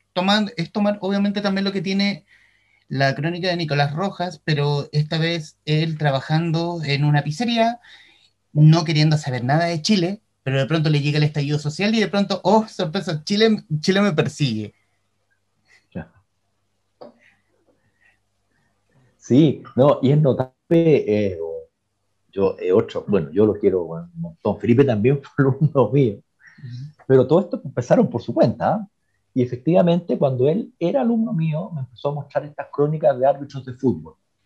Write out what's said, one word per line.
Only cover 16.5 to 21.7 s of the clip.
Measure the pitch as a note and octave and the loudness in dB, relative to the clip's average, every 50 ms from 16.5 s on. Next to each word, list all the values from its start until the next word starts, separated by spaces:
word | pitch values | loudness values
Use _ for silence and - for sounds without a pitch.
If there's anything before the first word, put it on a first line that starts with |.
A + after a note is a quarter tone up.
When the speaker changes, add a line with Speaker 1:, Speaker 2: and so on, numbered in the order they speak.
| _ _ _ _ _ _ _ _ _ - - - _ _ _ _ _ _ _ _ _ _ _ _ _ _ _ _ _ _ _ _ _ _ _ _ _ _ _ _ _ _ _ _ _ _ _ _ _ _ _ _ _ | _ _ _ _ _ _ _ _ _ -20 -20 -20 _ _ _ _ _ _ _ _ _ _ _ _ _ _ _ _ _ _ _ _ _ _ _ _ _ _ _ _ _ _ _ _ _ _ _ _ _ _ _ _ _
Speaker 2:
Sí, | _ - - A#2+ C#3 E3 C#3 - - - - - | _ -2 2 4 6 6 4 2 -2 -8 -4 0
no, | A#2 C3+ D3 B2+ - | 2 4 4 4 4
y | B2+ B2 | 2 2
es | D3 D3+ | 4 4
notable, | D3+ C3 A2+ F#2 B2+ C3 _ _ _ - | 4 2 2 0 -2 -8 _ _ _ 0
eh, | E3+ E3 E3 E3 C#3+ A#2 - G#2 G#2 G#2 G#2 G2+ F2+ E2 E2 E2 E2 E2 E2 _ | 2 4 4 4 4 4 2 2 0 0 0 -2 -4 -6 -8 -8 -10 -10 -14 _